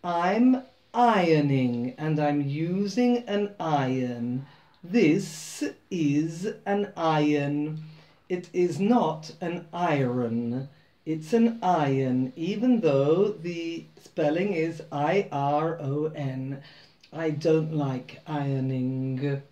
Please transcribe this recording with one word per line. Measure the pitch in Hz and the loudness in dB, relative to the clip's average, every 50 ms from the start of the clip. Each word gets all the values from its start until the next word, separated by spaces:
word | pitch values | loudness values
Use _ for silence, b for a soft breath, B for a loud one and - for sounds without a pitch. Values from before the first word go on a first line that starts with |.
| - | -4
I'm | 180 170 170 175 185 202 226 247 254 254 262 - - _ _ _ _ - | -2 -2 0 2 2 4 4 6 6 4 4 0 -12 _ _ _ _ 2
ironing, | 233 240 233 220 196 180 165 160 151 143 143 139 131 127 123 120 120 120 127 - | 4 4 6 6 4 4 6 4 4 4 4 2 2 2 2 0 -2 -4 -6 -6
and | - 156 156 156 156 | -6 -2 -2 0 2
I'm | 147 147 147 147 | 2 2 2 0
using | 143 139 139 151 165 175 180 196 202 202 196 247 247 247 247 240 240 | 0 -2 -2 -2 -2 -2 0 -2 -2 -2 0 2 2 4 2 0 0
an | - 202 202 208 202 - - | -2 -2 -2 -2 -4 -6 -6
iron. | 165 165 151 139 131 127 131 131 127 123 120 120 117 123 123 131 139 b b b b b b b | -2 0 0 2 2 0 0 -2 -2 -4 -4 -4 -4 -4 -4 -6 -6 b b b b b b b
This | - 175 185 240 196 147 156 196 - - - - - - - - 294 - - _ _ _ | -12 0 2 4 6 6 4 2 0 -6 -10 -14 -14 -14 -8 -8 -8 -8 -8 _ _ _
is | 196 175 156 143 143 147 160 165 160 165 185 226 226 - - | -4 0 0 2 2 2 0 -2 -4 -6 -6 -8 -8 -6 -4
an | 196 202 202 202 196 - | -2 -2 -2 -2 -4 -4
iron. | 175 165 160 156 151 151 151 147 143 143 143 147 147 147 156 156 156 156 B B B B B B B B _ | -2 0 2 2 4 2 2 2 2 0 0 -2 -2 -4 -4 -6 -10 -12 B B B B B B B B _
It | 185 180 180 - - | -8 -8 -8 -6 0
is | 180 180 175 151 147 | 0 0 0 0 0
not | 196 208 247 233 180 160 156 - - - - - | 2 4 4 4 2 0 -2 -6 -10 -16 -12 -8
an | 185 170 175 180 - - - | -8 -6 -6 -8 -10 -10 -4
iron. | 175 175 170 151 139 135 123 123 127 120 113 113 117 120 117 120 131 139 139 b b b b b b b | -2 0 0 2 2 2 0 0 -2 -2 -2 -2 -2 -2 -2 -4 -4 -6 -10 b b b b b b b
It's | 156 160 160 156 - 233 | -6 -6 -6 -4 0 2
an | 226 226 226 226 - | 4 4 2 2 0
iron, | - 185 180 160 147 139 135 135 131 131 127 127 127 127 - | 0 2 2 4 4 2 2 2 2 2 2 0 0 -2 -4
even | 165 165 180 214 208 240 254 247 208 | -6 -4 -4 -2 0 2 4 4 4
though | - 151 139 139 139 147 160 185 208 208 | 4 4 4 4 4 4 4 4 2 0
the | - - 160 175 175 165 165 165 170 165 - - _ - | 0 -4 -8 -8 -6 -6 -6 -6 -8 -8 -12 -16 _ -20
spelling | - - _ - 156 147 151 170 190 208 190 | -20 -10 _ 0 0 0 2 2 0 0 0
is | 160 160 165 160 160 156 - | 0 -2 -2 -4 -8 -12 -8
I | 151 143 147 156 185 202 196 - | -4 -2 0 2 2 0 0 -2
R | 143 143 139 143 147 147 156 165 165 - | -4 -2 0 0 0 0 0 -2 -4 -4
O | 151 135 139 147 151 156 156 | -4 -4 -2 -2 -4 -4 -4
N. | - 139 135 131 131 131 135 139 131 B B B B B B B B B _ | -6 -6 -6 -6 -6 -6 -8 -10 -10 B B B B B B B B B _
I | - 151 165 160 | -10 -4 -4 -2
don't | 151 - - 165 160 160 156 156 160 | -2 0 2 2 2 2 2 0 -2
like | 147 143 135 131 123 - - - - _ | -2 -2 -2 -4 -6 -8 -12 -20 -18 _
ironing. | - 156 147 143 139 139 135 131 131 131 127 127 127 131 131 131 131 131 127 143 143 139 139 - - | -6 -6 -4 -2 -2 -2 -2 -2 -2 -2 -2 -2 -2 -2 -4 -4 -4 -4 -4 -2 -4 -4 -6 -8 -16